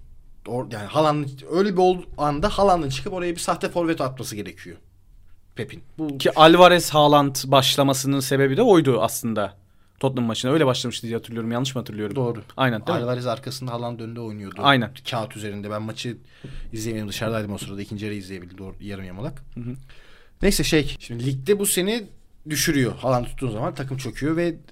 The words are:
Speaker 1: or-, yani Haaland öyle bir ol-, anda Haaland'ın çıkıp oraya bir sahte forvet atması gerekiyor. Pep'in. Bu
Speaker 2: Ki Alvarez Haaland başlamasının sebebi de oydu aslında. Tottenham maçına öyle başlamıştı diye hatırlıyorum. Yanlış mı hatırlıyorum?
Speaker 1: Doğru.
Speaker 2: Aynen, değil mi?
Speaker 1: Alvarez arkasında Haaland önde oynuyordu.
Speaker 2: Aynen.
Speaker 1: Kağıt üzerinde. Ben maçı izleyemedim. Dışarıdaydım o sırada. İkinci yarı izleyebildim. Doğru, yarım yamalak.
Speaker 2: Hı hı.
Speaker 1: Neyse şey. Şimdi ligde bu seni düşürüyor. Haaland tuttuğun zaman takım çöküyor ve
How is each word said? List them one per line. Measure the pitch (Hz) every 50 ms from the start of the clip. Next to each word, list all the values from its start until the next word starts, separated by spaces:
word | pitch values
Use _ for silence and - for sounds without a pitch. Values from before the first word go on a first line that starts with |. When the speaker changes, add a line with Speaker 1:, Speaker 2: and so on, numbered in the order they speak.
| - - - - - - - - -
Speaker 1:
or-, | 101 117 123 123 - 117
yani | 107 104
Haaland | 92 - 147 156 151 147 151 147 139 135 131 135 -
öyle | 151 180 196 214 190
bir |
ol-, | 175 185 185 185 180 - - -
anda | - 147 147 143 143 175 208
Haaland'ın | - - 202 202 180 170 151 135
çıkıp | 135 - - 202 185
oraya | 180 175 175 175
bir | 175
sahte | - - 175 170 - 180
forvet | - 180 170 165 165 165
atması | 143 131 131 - 113 - 107
gerekiyor. | 104 101 95 85 - - 90 85 - - - _ _ - - - - - - - - - - -
Pep'in. | - 117 131 - 175 - - -
Bu | - 156 151 139
Speaker 2:
Ki | 135 131 180 -
Alvarez | 156 156 165 170 175 180 175 180 175 165 - -
Haaland | 151 147 147 147 147 143 139 135 - -
başlamasının | 135 139 135 131 - - - 139 139 135 131 - 135 139 139
sebebi | 131 - 143 135 139 135 135
de | 190
oydu | 240 247 190 165 156 139 120 -
aslında. | - 113 - - - 117 110 107 101 92 - - _ _ _ _ _ _ _ -
Tottenham | - 135 135 127 120
maçına | 113 110 - - 127
öyle | 147 160 151
başlamıştı | 131 123 - - 120 113 - -
diye | 113 113
hatırlıyorum. | 113 110 - 117 117 113 113
Yanlış | 117 120 131 131 -
mı | 123
hatırlıyorum? | 110 - 107 104 104 104 -
Speaker 1:
Doğru. | 135 123 120 120 113 101 - -
Speaker 2:
Aynen, | - 131 127 117 107 107
değil | - 175
mi? | - 120
Speaker 1:
Alvarez | 120 123 123 123
arkasında | 123 113 113 - 131 - - 131 123
Haaland | 120 117 120 120 117 110
önde | 113 117 117 120
oynuyordu. | 117 110 107 104 101 95 - - -
Speaker 2:
Aynen. | 139 139 123 113 104 - - - -
Speaker 1:
Kağıt | - 117 107 107 -
üzerinde. | 107 104 107 101 104 101 104
Ben | 104 107
maçı | 110 110 - - - 123 113 - - - - - - - - - - - -
izleyemedim. | 110 107 117 113 107 107 101
Dışarıdaydım | 98 - 117 110 113 110 104 101 101
o |
sırada. | 92 - - 98 98
İkinci | 101 - 110 101 107
yarı | 107 104
izleyebildim. | 104 95 95 98 92 87 87 92
Doğru, | 92 95 95 90 -
yarım | - 101 101 95 95
yamalak. | 92 90 95 123 131 131 - - - -
Speaker 2:
Hı | 123
hı. | 117 123 127 131 - - - - - - - - - - - -
Speaker 1:
Neyse | - 196 196 - 156
şey. | - 170 156 - 135 - -
Şimdi | - - 117 117 120
ligde | 139 135 131 131 160 208 202
bu | 202
seni | - - 185 175 202 226 240 202 - - - - _ - - - 151
düşürüyor. | 151 - - 170 156 139 127 110 92
Haaland | - - 127 127 123 123
tuttuğun | - - - 135 120
zaman | 104 107 131 180 175
takım | - 135 135 135
çöküyor | 131 - 117 - - 135 151 160
ve | 165 170 170 165 - - -